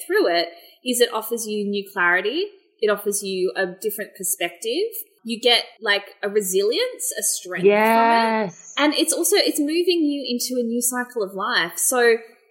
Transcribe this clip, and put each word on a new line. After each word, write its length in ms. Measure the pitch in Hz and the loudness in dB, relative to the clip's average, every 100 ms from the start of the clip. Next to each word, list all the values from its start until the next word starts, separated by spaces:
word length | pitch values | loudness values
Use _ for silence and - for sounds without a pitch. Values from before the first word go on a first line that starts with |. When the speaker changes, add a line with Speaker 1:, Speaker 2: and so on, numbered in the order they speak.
| - | -2
Speaker 1:
through 200 | 403 269 170 | 2 2 2
it 140 | - - - _ | -2 -8 -20 _
is 160 | 247 233 | -2 2
it 140 | 240 | 2
offers 320 | 220 214 233 214 | 0 -4 -6 -4
you 180 | 214 202 | -4 -2
new 180 | 202 202 | -4 -4
clarity. 540 | 196 175 180 202 302 403 - _ - | 0 2 2 0 -4 -6 -10 _ -4
It 100 | 208 | 0
offers 320 | 202 208 202 | 0 -2 -4
you 320 | 202 190 180 - | -4 -2 -2 -2
a 120 | 185 180 | -4 -4
different 320 | 214 208 196 - | -8 -8 -10 -8
perspective. 680 | 185 - 175 - 226 285 415 - - _ | -6 -4 -6 -6 -6 -4 -4 -6 -14 _
You 160 | 226 226 | -10 -2
get, 260 | 240 233 - - | 2 2 0 -6
like, 360 | 214 202 - - | -2 -2 -4 -8
a 60 | 208 | -2
resilience, 840 | 208 190 190 202 339 508 - - 320 | 0 0 0 2 0 -2 -4 -8 -4
a 60 | |
strength 440 | - - 185 175 185 | -4 -4 -6 2 4
Speaker 2:
Yes. 1080 | 208 220 226 226 233 226 220 202 - - - | 6 6 6 6 4 2 0 -2 -8 -10 0
Speaker 1:
from 80 | 294 | 2
it. 0 | |
And 60 | 294 | 2
it's 140 | 311 | 0
also, 220 | - 339 403 | 0 2 2
it's 220 | - 311 | 2 0
moving 420 | 285 330 349 349 | 0 0 2 2
you 240 | 294 285 254 | 2 0 -4
into 320 | 247 247 254 | -4 -2 -2
a 40 | |
new 180 | 233 240 | -2 -2
cycle 400 | 240 247 247 247 | -2 -4 -4 -4
of 140 | 190 196 | -6 -4
life. 380 | 214 214 170 - | -2 0 0 -2
So, 400 | - 254 233 226 - - _ | 0 4 4 4 0 -20 _